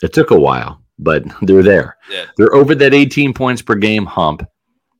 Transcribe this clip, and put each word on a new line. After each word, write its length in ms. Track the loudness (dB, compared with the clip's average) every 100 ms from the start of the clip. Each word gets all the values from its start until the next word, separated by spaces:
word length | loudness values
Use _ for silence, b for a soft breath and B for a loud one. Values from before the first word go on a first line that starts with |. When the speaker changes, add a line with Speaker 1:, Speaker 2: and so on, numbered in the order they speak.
Speaker 1:
It 100 | -6
took 200 | -2 2
a 80 | 2
while, 420 | 2 -2 -6 -16 _ -8
but 240 | -4 -2 -4
<laughs> 100 | -6
they're 200 | 2 4
there. 340 | 4 2 0 -10 B
Speaker 2:
Yeah. 140 | -14 -10 B
Speaker 1:
They're 180 | 2
over 200 | 4 2
that 200 | 2 2
eighteen 380 | 2 2 0 -4
points 300 | -2 -4 -4
per 140 | -4 -2
game 300 | -2 -2 -4
hump. 360 | -4 -4 -4 -10 _ _ _ _ _